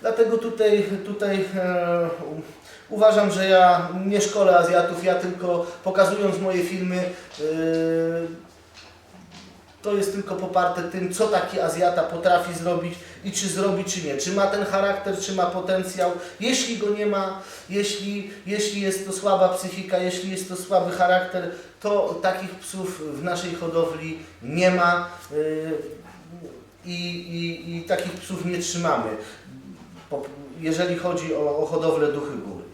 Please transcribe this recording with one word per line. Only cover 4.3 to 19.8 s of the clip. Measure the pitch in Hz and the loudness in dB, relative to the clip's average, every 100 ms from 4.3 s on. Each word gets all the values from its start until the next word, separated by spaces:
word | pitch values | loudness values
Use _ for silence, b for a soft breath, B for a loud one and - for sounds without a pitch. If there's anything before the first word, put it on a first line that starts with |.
| 208 185 175 | 4 8 8
Azjatów, | 170 180 170 170 | 8 4 2 0
ja | 185 | 0
tylko | 180 180 175 180 170 170 B | 0 0 -4 -2 0 -2 B
pokazując | 185 196 190 208 202 175 | -2 4 4 4 0 0
moje | 190 180 | 0 0
filmy, | 175 185 180 180 | 0 -2 -2 -2
e, | 180 - - - 151 160 160 165 165 165 165 165 165 165 - - - - - - - - - - - - - - | -2 -6 -16 -6 -4 0 0 2 2 2 0 -2 -6 -10 -18 -20 -20 -20 -20 -20 -20 -20 -20 -20 -20 -20 -20 -8
to | 208 | 0
jest | 202 190 | 0 0
tylko | 196 196 | -2 -4
poparte | 185 185 180 180 180 | -4 0 2 2 0
tym, | 170 185 185 | -4 -4 -4
co | 180 208 | 0 2
taki | 202 - - | 2 0 -2
Azjata | 160 160 175 175 | -2 2 2 2
potrafi | 160 170 185 175 180 | 0 0 4 4 2
zrobić | 165 170 170 170 - B B | -4 -2 -2 -4 -8 B B
i | 202 | -8
czy | - 196 | -4 -2
zrobi, | 170 196 190 | 0 0 0
czy | 185 185 | -2 -4
nie. | 151 - | -4 -4
Czy | 175 | -2
ma | 202 196 | 2 2
ten | 208 | 2
charakter, | 202 196 202 196 - 190 | 0 0 0 0 -2 -4
czy | - | -4
ma | 190 175 | 0 0
potencjał. | 180 180 190 185 - 175 175 B B | 0 0 0 0 0 0 0 B B
Jeśli | 220 262 220 220 | -2 0 0 -2
go | 208 | -2
nie | 208 208 | 0 0
ma, | 196 190 185 B B B | 0 -2 -6 B B B
jeśli, | 196 202 - 196 202 190 B - | -2 -2 -4 -6 -6 -8 B -6
jeśli | 208 208 202 | -2 -2 -2
jest | 196 190 190 | -2 -2 -4
to | |
słaba | 190 202 190 185 | -2 2 6 6
psychika, | 185 185 196 | 4 -4 -8